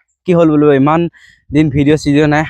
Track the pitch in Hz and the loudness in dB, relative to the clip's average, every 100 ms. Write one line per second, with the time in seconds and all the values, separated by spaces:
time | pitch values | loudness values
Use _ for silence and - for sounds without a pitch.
0 | _ _ - 170 160 151 147 139 147 160 | _ _ -2 0 2 2 2 2 0 0
1 | 170 - _ _ - 143 160 135 139 151 | -4 -8 _ _ -6 -2 -2 0 0 0
2 | 147 143 151 151 | 0 0 0 -2